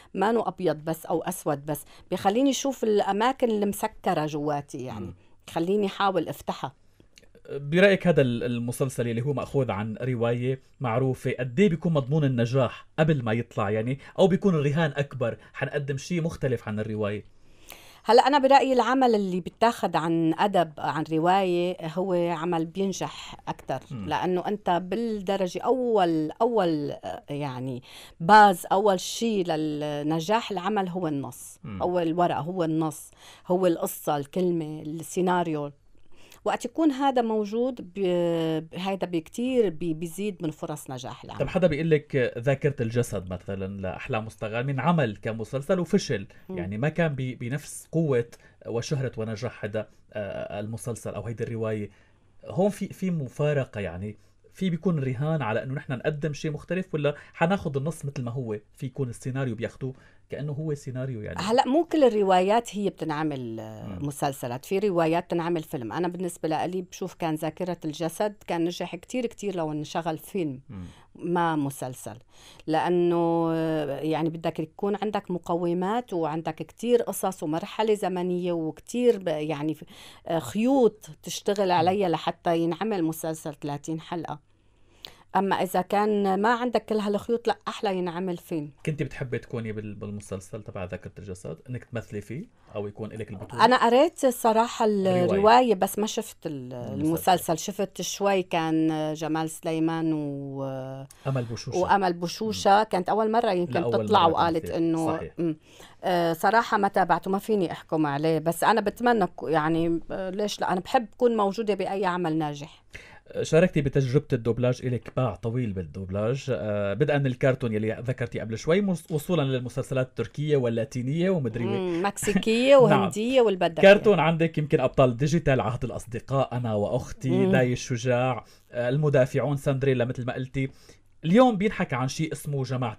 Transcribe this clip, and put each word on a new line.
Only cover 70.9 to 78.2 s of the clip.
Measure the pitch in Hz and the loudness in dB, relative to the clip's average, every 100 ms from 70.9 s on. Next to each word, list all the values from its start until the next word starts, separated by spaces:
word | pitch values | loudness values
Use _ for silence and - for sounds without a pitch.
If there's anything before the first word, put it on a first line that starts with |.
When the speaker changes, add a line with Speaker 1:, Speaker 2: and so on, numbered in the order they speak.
| - - | -16 -20
Speaker 1:
ما | - 175 175 170 156 | -10 -2 0 2 0
مسلسل. | 139 139 127 131 107 110 - - - - - | -2 -4 -10 -10 -14 -16 -20 -20 -20 -12 -2
لأنه، | 156 165 180 175 170 170 170 165 | 0 2 2 4 4 2 2 2
آه، | 160 160 156 147 139 | 0 0 -2 -2 -4
يعني | 156 151 160 | -2 0 -2
بدك | 165 165 165 | -2 -4 -4
يكون | 156 - 202 202 | -6 -4 -4 -2
عندك | 214 208 - | -2 -4 -4
مقومات | 175 - 170 175 175 185 233 247 | -6 -2 -2 0 0 0 -2 -2
وعندك | 175 160 160 160 | -2 -2 -2 -6
كتير | 156 156 - 233 240 | -8 -12 -6 2 2
قصص | - 190 190 185 | 2 -4 -4 -4
ومرحلة | 160 160 208 - 220 | -4 -4 -4 -2 2
زمنية | 208 190 185 | 2 0 -2